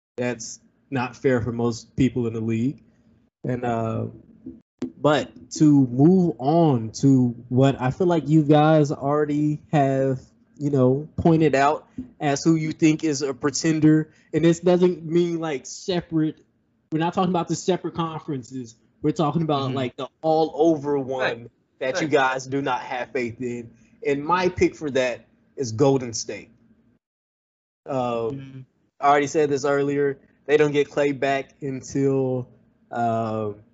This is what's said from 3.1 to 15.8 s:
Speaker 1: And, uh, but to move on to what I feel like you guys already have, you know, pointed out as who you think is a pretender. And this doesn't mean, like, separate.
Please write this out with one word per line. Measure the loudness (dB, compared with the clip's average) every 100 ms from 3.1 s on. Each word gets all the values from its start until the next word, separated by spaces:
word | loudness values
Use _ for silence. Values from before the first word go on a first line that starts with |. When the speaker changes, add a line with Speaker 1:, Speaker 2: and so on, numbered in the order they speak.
| _ _ _
Speaker 1:
And, | -8 -6 -4
uh, | -4 -4 -4 -8 -12 -20 -20 -20 -20 _ _ -14 -2
but | 2 2 0 -10 -12
to | 2 6 6 4
move | 4 6 6 4 0
on | 0 4 4 2 -2 0
to | 4 4 4 -2 -2
what | 2 2 2
I | -4
feel | 0 0
like | 2 2
you | 2
guys | 6 4 6 4 2
already | -2 -2 0 0 0 -2 -4 -2
have, | 0 2 0 0 -2 -8 _ _ -8
you | -2
know, | 2 2 2 -4 0
pointed | 2 4 4 4
out | 2 0 -6 -18 -18 -6
as | -2 0
who | 2 0
you | -2
think | 0 2 2
is | -2 -2
a | -4
pretender. | -4 -4 -2 -2 2 4 4 2 _ _
And | 0 2
this | 2
doesn't | 2 4 2 0
mean, | -2 0 0 -2
like, | -6 -8 -10
separate. | -12